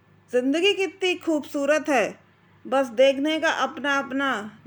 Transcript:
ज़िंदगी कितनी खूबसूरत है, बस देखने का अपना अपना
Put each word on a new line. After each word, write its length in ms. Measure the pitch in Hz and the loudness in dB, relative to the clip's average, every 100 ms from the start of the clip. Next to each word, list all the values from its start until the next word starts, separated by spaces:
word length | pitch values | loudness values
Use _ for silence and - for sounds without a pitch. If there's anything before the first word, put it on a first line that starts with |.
| _ _ _ | _ _ _
ज़िंदगी 400 | 247 254 311 392 | 0 0 2 2
कितनी 420 | 392 381 - 370 | 2 -2 -2 -2
खूबसूरत 760 | 349 - 302 - 294 277 302 294 | -2 -2 -2 -2 -2 0 0 2
है, 300 | 262 190 - _ _ _ _ - | 0 0 -4 _ _ _ _ -2
बस 200 | 262 262 | 0 0
देखने 540 | 220 269 269 294 311 | 4 4 4 0 0
का 100 | 320 | 0
अपना 480 | - - 302 285 277 | 0 -4 -4 -2 -2
अपना 640 | 269 262 277 226 214 - | -2 -4 -2 -4 -6 -12